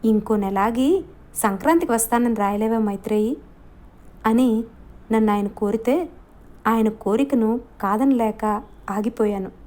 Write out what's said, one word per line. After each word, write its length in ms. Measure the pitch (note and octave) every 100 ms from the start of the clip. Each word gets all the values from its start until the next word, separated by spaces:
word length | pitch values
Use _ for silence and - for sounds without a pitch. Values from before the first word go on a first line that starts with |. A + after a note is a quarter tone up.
"ఇంకో 320 | A3+ G#3+ G#3 G#3+
నెలాగి 680 | G3 G3+ G#3 A#3 C4+ F#4+ - - -
సంక్రాంతికి 580 | - G#3+ G3 C4+ E4+ E4+
వస్తానని 420 | A3+ - A#3+ A#3+
రాయలేవా 440 | A3 G3+ G#3 A3 A3+
మైత్రేయి?" 580 | G#3+ G3 - G#3+ G#3+ C#4+ - - - - - - - - A3
అని 380 | A3+ B3+ A3 A3 - - - -
నన్ను 200 | A3 A3
ఆయన 140 | G#3 G3+
కోరితే, 640 | - G#3+ A3 A3+ D4+ F4 - - - - - -
ఆయన 220 | A3+ A3
కోరికను 720 | G#3+ - A3 C#4 B3+ A3 A#3+ - -
కాదనలేక 840 | G3+ G#3+ C4+ B3+ A3 G#3+ G#3+ G#3 - - -
ఆగిపోయాను. 600 | G3+ G#3+ - G#3+ G3+ F#3+ -